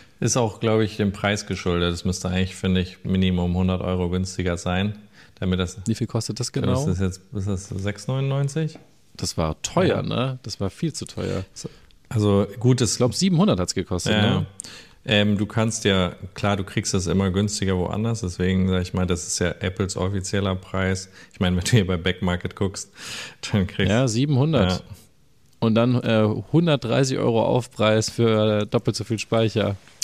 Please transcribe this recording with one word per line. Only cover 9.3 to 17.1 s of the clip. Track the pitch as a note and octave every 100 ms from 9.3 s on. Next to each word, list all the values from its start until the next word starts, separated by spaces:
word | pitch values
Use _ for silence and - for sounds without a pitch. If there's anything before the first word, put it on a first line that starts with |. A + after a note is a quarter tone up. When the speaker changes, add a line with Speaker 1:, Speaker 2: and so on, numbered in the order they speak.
| -
Speaker 2:
war | D#2+ D#2
teuer, | - F#3 F3+ G2
Speaker 1:
Ja. |
Speaker 2:
ne? | G2+ A2 C3 C3
Das | A2+ -
war | G2
viel | - E3
zu | - F#2+
teuer. | - F#2+ F#2+ F#2+ - - - - - -
Speaker 1:
Also | A2+ G#2 G2+ G#2 -
gut, | B2 B2
es | A#2
Speaker 2:
Ich | -
glaub, | A#2+
siebenhundert | - F#3+ D#3+ G3 G2+
hat's | F2+
gekostet, | - F2+ F2+ -
Speaker 1:
Ja. | G#2+ G#2 G2
Speaker 2:
ne? | G2 - - - - - -
Speaker 1:
Ähm, | G#2 G#2 G2+
du |
kannst | G#2 A2+ A2+ A2
ja, | G#2+ F#2+ F2+ - F#2
klar, | - G#2 G2+
du |
kriegst | F#2+ - G#2
das | G2
immer | F2+